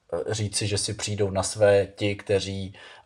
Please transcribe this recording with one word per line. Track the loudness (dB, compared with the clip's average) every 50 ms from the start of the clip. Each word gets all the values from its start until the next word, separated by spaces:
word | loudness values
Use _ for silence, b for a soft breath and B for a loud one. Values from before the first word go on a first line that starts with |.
| _ _ -6
eh, | -6 -4 -4 -4
říci, | -4 -4 -4 -4 -4 -2
že | -2 -2
si | -2 -4 -4 -6
přijdou | -6 -6 -4 -2 -2 0 0
na | 0 -2 -2
své | -2 2 4 6 6 6 6 4 0 -2
ti, | -2 -2 -2 -2
kteří, | -4 -2 0 0 0 0 -2 -6 -8 -8 -10 B B B B B B B